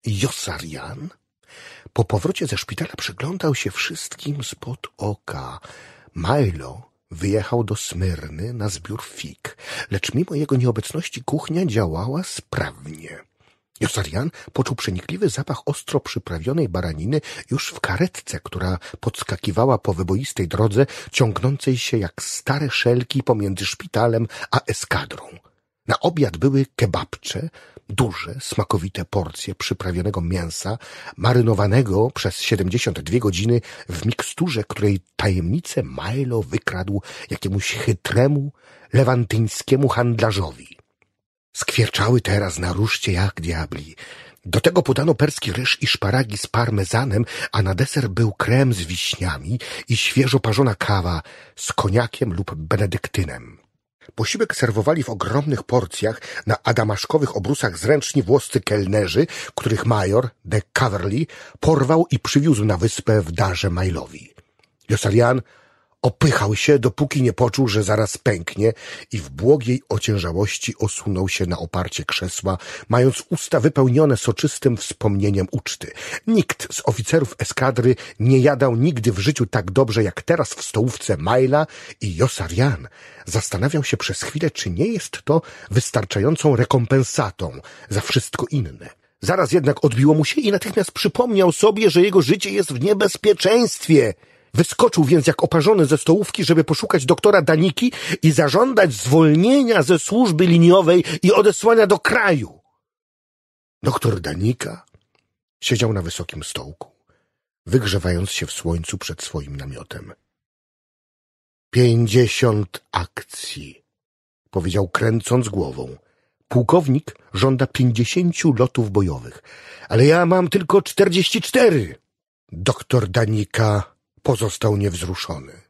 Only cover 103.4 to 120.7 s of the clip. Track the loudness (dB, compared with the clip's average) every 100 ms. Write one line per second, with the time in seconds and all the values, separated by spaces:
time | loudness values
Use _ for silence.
103.4 | _ _ _ _ -2 0 -2 -2 -6 -2
104.4 | -2 -2 -6 -12 _ _ _ _ _ _
105.4 | _ _ -2 0 0 -2 -4 -8 -10 -12
106.4 | -14 -14 -16 -18 -20 _ _ _ _ _
107.4 | _ _ -2 0 0 -2 0 -2 -2 -6
108.4 | -8 -6 -4 -4 -4 -10 -10 -10 -8 -8
109.4 | -8 -12 -12 -14 -14 -16 -16 -20 _ _
110.4 | _ _ _ _ _ _ _ _ _ _
111.4 | _ _ _ 2 4 4 4 4 4 2
112.4 | 2 2 -2 -10 _ -6 -6 -12 -16 -14
113.4 | -12 -12 -14 -20 _ _ _ _ _ _
114.4 | _ -4 -2 0 -2 0 0 0 0 0
115.4 | 0 -4 -6 -8 -12 -14 _ _ _ _
116.4 | _ 0 4 2 4 0 -2 -20 _ 0
117.4 | 0 2 -2 2 0 2 0 0 0 2
118.4 | 0 2 2 0 0 0 0 -4 -10 -20
119.4 | _ -20 -20 -20 -2 4 6 6 4 4
120.4 | 2 0 2